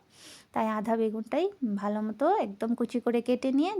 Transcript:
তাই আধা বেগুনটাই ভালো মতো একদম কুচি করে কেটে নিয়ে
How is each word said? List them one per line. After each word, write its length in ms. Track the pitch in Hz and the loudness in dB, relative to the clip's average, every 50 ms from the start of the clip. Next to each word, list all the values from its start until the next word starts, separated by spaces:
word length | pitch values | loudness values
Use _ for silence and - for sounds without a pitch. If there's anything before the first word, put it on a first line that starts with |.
| _ _ _ - - - - - - _ | _ _ _ -20 -20 -20 -20 -20 -20 _
তাই 160 | - 240 226 220 | -4 -2 -2 0
আধা 240 | 220 214 208 226 226 | 0 -2 0 0 0
বেগুনটাই 500 | 226 226 220 208 220 220 - - 277 349 403 403 - 269 220 202 | 2 2 0 -2 -4 -6 -2 0 0 0 0 -2 -2 -2 -2 -2
ভালো 220 | 196 196 208 208 214 214 | -2 -2 -2 -2 -2 -2
মতো 240 | 220 214 208 277 320 403 440 | -4 -2 0 2 2 4 2
একদম 320 | 294 202 196 - 220 226 240 | 0 -2 -4 -4 -4 -2 -2
কুচি 240 | - 240 233 - 247 | -2 -2 -2 -2 -2
করে 200 | - 247 233 240 226 | 0 0 0 0 2
কেটে 260 | - 247 240 - 262 262 | 0 0 0 2 2 2
নিয়ে 180 | 269 302 370 427 392 | 4 2 2 0 0